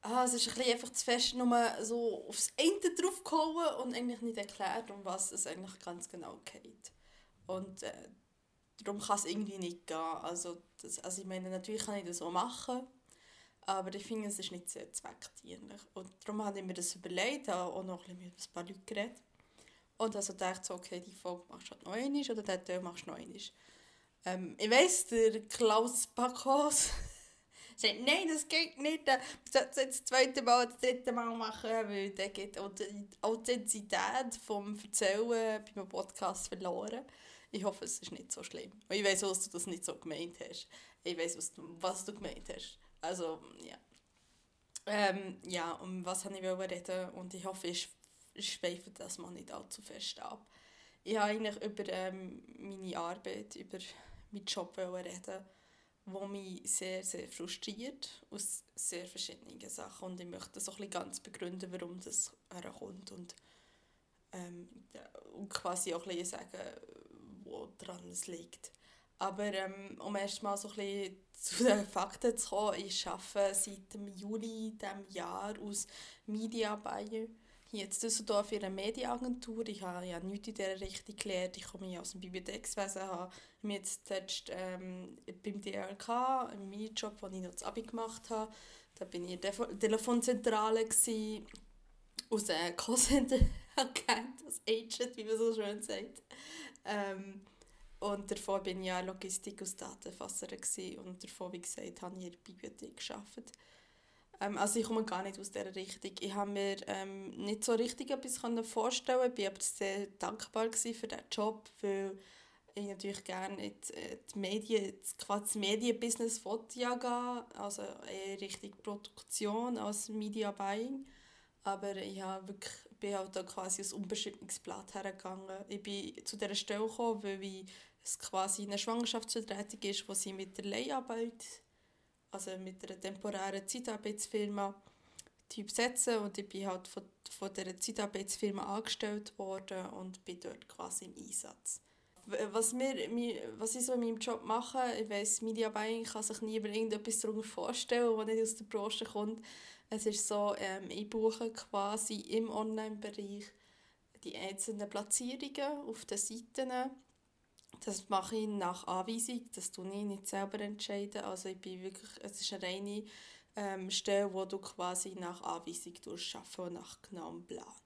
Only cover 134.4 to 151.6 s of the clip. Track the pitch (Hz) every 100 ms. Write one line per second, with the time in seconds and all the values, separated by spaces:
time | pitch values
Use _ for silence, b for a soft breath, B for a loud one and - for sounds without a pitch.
134.4 | 208 202 196 202 B B B B B B
135.4 | _ - 208 - 240 247 - 226 208 196
136.4 | 202 190 196 185 185 - 196 _ - -
137.4 | 196 196 185 185 - 220 202 208 196 -
138.4 | 208 202 - 202 220 - 214 208 208 -
139.4 | 196 190 190 190 185 190 185 185 - 180
140.4 | - - - - 170 - 185 - - -
141.4 | - - - - b b b b - 196
142.4 | 208 208 226 247 262 262 - 233 240 220
143.4 | - 110 220 254 247 247 233 226 240 226
144.4 | - 220 247 262 254 233 214 208 214 -
145.4 | 220 220 220 214 214 226 226 220 214 226
146.4 | 220 220 214 208 226 214 214 214 220 214
147.4 | 220 - - 247 - 240 240 220 214 226
148.4 | 226 226 208 220 208 220 226 208 208 220
149.4 | B B B B B 220 214 208 - 208
150.4 | 208 202 196 190 190 - 208 226 220 220
151.4 | 226 226